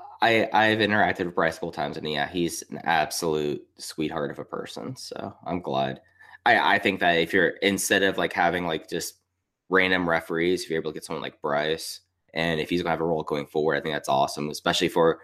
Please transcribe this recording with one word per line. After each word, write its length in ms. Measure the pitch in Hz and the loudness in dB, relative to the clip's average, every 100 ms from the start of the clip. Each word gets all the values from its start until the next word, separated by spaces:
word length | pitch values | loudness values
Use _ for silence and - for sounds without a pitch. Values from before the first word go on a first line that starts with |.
| - - | -18 0
I, 260 | 113 110 - | 2 4 4
I've 260 | 104 110 110 | 4 4 4
interacted 460 | 104 107 90 92 | 2 4 2 2
with 100 | 87 | -2
Bryce 220 | 87 82 82 | 0 0 0
a 20 | |
couple 140 | 85 | -6
times, 240 | 80 73 78 | -4 -6 -4
and 120 | 78 | -4
yeah, 200 | 73 71 | -2 -2
he's 340 | 90 85 - - | 0 -2 -2 -10
an 80 | 71 | -6
absolute 800 | - 82 76 - 85 78 73 69 - - | 0 2 2 -2 -2 0 -2 -4 -8 -16
sweetheart 540 | - - 76 80 71 | -12 -6 -4 -4 -6
of 80 | 73 | -6
a 60 | |
person. 500 | - - - - - | -10 -10 -10 -10 -12
So 400 | 127 - - 101 - | -12 -12 -12 -12 -12
I'm 160 | - 90 | -6 -6
glad. 420 | - 67 67 67 - _ - - - | -2 -2 -2 -4 -14 _ -20 -4 2
I, 300 | 107 76 101 | 4 4 2
I 20 | |
think 220 | 104 95 | 2 2
that 180 | 90 85 | 4 4
if 140 | 85 | 4
you're, 160 | 98 82 | 2 2
instead 560 | - 101 92 - 101 | 2 0 2 2 2
of, 120 | 98 92 | 2 2
like, 160 | 87 | -2
having, 320 | - 85 87 | 2 2 2
like, 240 | 87 80 - | -2 -4 -6
just 260 | 85 - - _ _ _ _ - | -8 -8 -12 _ _ _ _ 0
random 380 | 92 92 92 87 | 2 4 2 2
referees, 540 | 82 - 82 87 90 | 0 0 0 2 0
if 80 | - | -2
you're 80 | 80 | -4
able 140 | 78 | -4
to 20 | |
get 100 | 78 | -8
someone 160 | - 80 | -8 -8
like 220 | 65 - | -8 -8
Bryce, 560 | 76 73 76 80 - - _ _ _ | -4 0 0 -2 -6 -12 _ _ _
and 280 | - 82 80 | -4 0 0
if 100 | - | 0
he's 100 | 87 | -2
gonna 120 | 85 | 0
have 80 | 80 | 0
a 40 | |
role 200 | 82 80 | 0 -2
going 220 | 76 73 69 | -2 -4 -2
forward, 280 | 78 78 | -2 0
I 60 | 71 | 0
think 120 | 73 | -2
that's 160 | 73 - | -4 0
awesome, 420 | 67 71 - 76 | 0 0 -2 -6
especially 380 | 73 87 85 82 | -4 -2 0 0
for 300 | 87 82 78 | 4 2 2